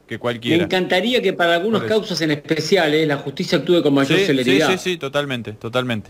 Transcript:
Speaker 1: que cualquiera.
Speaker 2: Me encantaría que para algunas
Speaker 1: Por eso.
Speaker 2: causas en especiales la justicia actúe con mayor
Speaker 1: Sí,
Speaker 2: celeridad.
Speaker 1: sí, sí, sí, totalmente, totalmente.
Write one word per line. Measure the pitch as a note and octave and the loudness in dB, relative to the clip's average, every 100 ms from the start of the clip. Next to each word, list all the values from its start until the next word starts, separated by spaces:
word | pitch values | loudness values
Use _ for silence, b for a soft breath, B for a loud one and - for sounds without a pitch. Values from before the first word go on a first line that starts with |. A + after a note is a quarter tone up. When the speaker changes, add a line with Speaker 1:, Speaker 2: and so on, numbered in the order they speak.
| - | -12
Speaker 1:
que | A2+ | -6
cualquiera. | A#2+ A#2 A#2 D#3+ | -6 -4 0 0
Speaker 2:
Me | - | 0
encantaría | F#3 F3+ G#3 A3+ B3 | -2 0 0 2 0
que | F#3+ | 0
para | F#3 E3+ E3+ | 0 2 2
algunas | G3+ G#3+ | 0 -2
Speaker 1:
Por | - | 0
eso. | G#3+ | -2
Speaker 2:
causas | - E3 | -2 -2
en | D#3+ | -2
especiales | D3 - D#3 D#3 G3 D#3 D#3 D#3+ | -2 -2 -4 0 2 2 2 0
la | C#3 | -2
justicia | - - F3 E3+ | -4 -6 -2 0
actúe | D3+ F3 | 2 2
con | D3+ | 4
mayor | C#3 C3+ D#3+ | 2 2 2
Speaker 1:
Sí, | G3 | 2
Speaker 2:
celeridad. | C3+ B2 C#3 D3+ | 2 2 4 2
Speaker 1:
sí, | F#3 | 0
sí, | F#3 | -2
sí, | F3 | -4
totalmente, | C3+ C#3+ C#3+ B2 G#2 | -4 -4 -2 -4 -8
totalmente. | A2 A#2 A#2+ B2+ A2 | -10 -4 -2 -2 -4